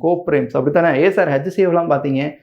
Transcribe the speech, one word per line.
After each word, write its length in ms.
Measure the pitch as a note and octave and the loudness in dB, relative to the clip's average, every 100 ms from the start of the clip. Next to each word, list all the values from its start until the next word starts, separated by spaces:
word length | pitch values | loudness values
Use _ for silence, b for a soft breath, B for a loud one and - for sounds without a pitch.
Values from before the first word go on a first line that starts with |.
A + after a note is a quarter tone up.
கோப்ரைம்ஸ் 480 | E3 E3+ - C#3 B2 | -2 -2 -2 -2 -2
அப்படித்தானே? 480 | C#3 C3+ E3+ E3 C3+ | -2 0 2 2 2
ஏ 100 | F#3 | 2
சார், 180 | G3 E3 | 2 0
ஹெச் 180 | C3+ F3+ | 0 -2
சி 160 | F#3+ | 0
எஃப் 60 | F#3 | 0
எல்லாம் 220 | E3+ E3 | 2 0
பார்த்தீங்க, 400 | C#3 C#3+ C3+ D3+ - | -2 -2 -2 -4 -8